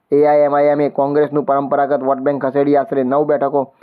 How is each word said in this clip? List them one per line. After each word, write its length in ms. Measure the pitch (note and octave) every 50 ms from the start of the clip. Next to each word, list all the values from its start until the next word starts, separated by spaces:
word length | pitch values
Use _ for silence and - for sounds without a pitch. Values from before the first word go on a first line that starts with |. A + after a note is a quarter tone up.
| _ -
એ 140 | C#3+ D3 D3+
આઈ 140 | D3 D3 D3
એમ 160 | D3 C#3+ C#3+
આઈ 100 | C#3+ D3
એમ 160 | D3 D3 D3
એ 80 | D3 C3+
કોંગ્રેસનું 540 | - - C#3 C#3+ C#3+ D3+ D3+ C#3+ C#3+ D3 B2+
પરંપરાગત 560 | C#3 C#3 C#3 C#3+ C3 C#3+ C#3 C#3 C3+ D3 C3
વોટ 180 | C3 C3+ C#3
બેંક 280 | B2+ C3 D3 C#3+ C3 C#3
ખસેડી 300 | C3 B2 C#3+ C#3+ C#3+ C#3+
આશરે 280 | C#3 C3+ - D3 C#3 B2+
નવ 200 | B2+ C#3 D3 D3+
બેઠકો 520 | D3 D3 C3 C#3 C3+ D3 C#3 B2+ - _ _